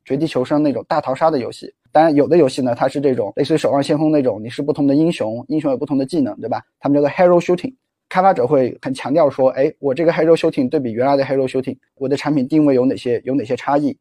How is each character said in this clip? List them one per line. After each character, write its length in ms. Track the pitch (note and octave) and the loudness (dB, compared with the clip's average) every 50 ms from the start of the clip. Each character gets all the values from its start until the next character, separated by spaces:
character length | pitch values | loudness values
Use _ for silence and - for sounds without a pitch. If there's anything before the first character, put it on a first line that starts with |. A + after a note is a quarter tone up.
| _ | _
绝 140 | - C3+ C#3+ | -6 -4 -2
地 80 | D#3 | -2
求 180 | D#3 - C3+ B2+ | -2 -2 -2 -2
生 180 | - D3+ D3 D3+ | 0 0 0 0
那 80 | D3 | 0
种 140 | B2+ A2+ - | 0 -2 -4
大 140 | - E3+ D#3 | -4 -4 -2
逃 140 | - - C3 | -2 -2 -2
杀 160 | - E3+ D#3+ | 0 0 0
的 80 | D#3 C3+ | 0 0
游 120 | A2+ G#2 | -4 -6
戏； 220 | - - - - - _ _ _ | -10 -12 -16 -18 -20 _ _ _
当 140 | - D3+ D#3 | 2 4 4
然 100 | E3 D3+ | 4 4
有 140 | C#3+ C#3 B2 | 4 4 4
的 80 | D#3 | 4
游 100 | F3 D#3 | 4 4
戏 140 | C3 - - | 4 2 0
呢， 140 | C3 B2+ A#2+ | -2 -2 -2
它 120 | - C#3+ | 0 -2
是 140 | C3+ - D3 | -2 -2 0
这 140 | C#3 C#3+ C3 | 0 0 0
种 180 | A#2+ A2 G2 - | 0 -2 -4 -4
类 60 | - C#3+ | -4 -2
似 120 | C#3 D#3+ | 0 0
于 20 | |
守 140 | D3+ - A#2 | 0 0 0
望 120 | A#2 C#3+ C#3 | 0 0 0
先 160 | C#3+ D#3 D3 | 0 0 0
锋 140 | D#3+ D#3 D#3 | 0 0 2
那 80 | D3 | 2
种， 180 | C3+ B2+ G#2 G#2 G#2+ | 0 0 -2 -4 -8
你 80 | A#2 | -12
是 100 | - - | -10 -8
不 100 | C#3+ D3 | -4 -4
同 160 | D3 D#3 C#3+ | -2 0 2
的 80 | C#3 C#3 | 2 2
英 160 | D3 D#3+ E3 | 2 2 2
雄， 320 | E3 - A#2 G#2+ A2 A#2+ B2+ - | 0 -2 -4 -6 -6 -8 -8 -4
英 100 | D3+ D#3 | -4 -2
雄 120 | D3+ D3 | -2 -2
有 80 | C3+ B2 | -2 -2
不 80 | D3 | -4
同 100 | - C#3+ | -2 -2
的 80 | C3+ C3+ | -2 -2
技 160 | - - E3 | -2 -2 -2
能， 180 | C3+ G#2+ G#2 - A2+ | -2 -2 -4 -8 -8
对 60 | A2+ | -6
吧？ 120 | A#2+ A2+ - _ _ _ | -6 -6 -8 _ _ _
他 120 | - C#3 | -2 0
们 40 | C#3+ | 2
叫 60 | C#3+ | 2
做 80 | D3 C#3+ | 2 0
hero 320 | C#3 - F#3 F3+ F3+ E3+ | 2 4 4 4 4 4
shooting。 340 | E3+ - F3+ F3+ - C4 - _ _ _ _ _ _ - | 2 0 -2 -2 -2 -8 -12 _ _ _ _ _ _ -6
开 100 | - F#3 | -2 2
发 140 | F#3 G3 F#3 | 2 4 4
者 120 | D#3+ A#2+ | 2 0
会 300 | B2 D3+ C3+ B2+ A#2 - - - | 2 2 2 2 0 -2 -6 -8
很 100 | C#3+ C3+ | -8 -8
强 220 | - - B2+ C3+ | -6 -6 -2 0
调 160 | E3+ D#3 C#3 | 2 2 2
说， 180 | C3+ - C3 C3 - | 2 2 0 2 2
哎， 200 | C3 C#3 D3+ - - | 2 -2 -2 -2 -4
我 160 | - C#3 B2+ | -4 -4 -2
这 100 | D3 E3+ | 0 0
个 80 | D#3+ D#3+ | 0 2
hero 240 | - D#3 D#3+ E3 | 2 4 4 4
shooting 320 | D#3 - D#3+ D#3 - C3+ B2+ | 4 2 -2 0 0 -2 -2
对 100 | C#3+ D#3 | -2 -2
比 140 | C3 A#2 G#2+ | -4 -4 -2
原 140 | A2+ B2 | -2 0
来 100 | C3+ C#3+ | 2 2
的 80 | C#3 C3+ | 0 0
hero 240 | B2+ C#3 C3+ C3+ B2+ | 0 -2 -2 -2 -2
shooting， 300 | - C3 B2+ C3+ A#2+ - _ _ _ | -2 -4 -6 -6 -8 -12 _ _ _
我 120 | - C3+ | -8 -4
的 120 | C3 C#3+ C3+ | -4 -4 -2
产 160 | - D3 D3 | -2 -2 -2
品 120 | D3 B2+ | -2 -2
定 200 | C3 D#3 D#3 D3+ | 0 2 2 4
位 80 | C#3+ C3+ | 4 4
有 100 | B2+ B2 | 4 2
哪 100 | C3+ - | 0 0
些， 240 | F#2+ - B2 A#2+ A2 - | -2 -4 -4 -4 -4 -2
有 100 | B2 C3 | -4 -4
哪 80 | C#3+ A#2 | -4 -2
些 140 | A#2 B2+ | -4 -6
差 220 | A#2+ - - C#3+ D3 | -6 -4 -2 -2 0
异 180 | D3+ C3+ - _ | 0 -2 -6 _